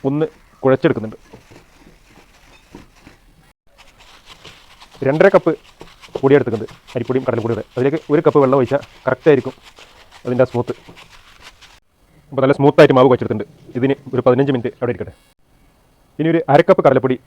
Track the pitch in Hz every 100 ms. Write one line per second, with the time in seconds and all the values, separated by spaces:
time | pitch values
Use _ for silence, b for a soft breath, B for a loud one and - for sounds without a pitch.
0 | 139 147 156 _ _ _ 131 131 165 123
1 | 110 104 - - _ - _ _ - _
2 | _ - _ _ _ - _ - - _
3 | - _ _ _ _ _ _ _ - _
4 | - - _ - - - _ - - -
5 | 127 151 196 196 170 156 - _ - _
6 | - - 135 139 123 110 107 - _ 123
7 | 120 127 131 113 113 113 - - 131 156
8 | - 147 139 147 135 139 123 139 - -
9 | - 127 - 139 131 - - - - -
10 | - - - 123 127 120 117 - - -
11 | - - _ _ - _ - _ _ _
12 | _ _ _ 135 131 139 139 - 147 135
13 | 131 123 107 110 104 - - 123 131 139
14 | - 127 127 123 139 131 117 - 123 107
15 | - - _ _ _ _ _ _ _ _
16 | _ - 156 165 - 143 175 190 151 131
17 | 131 127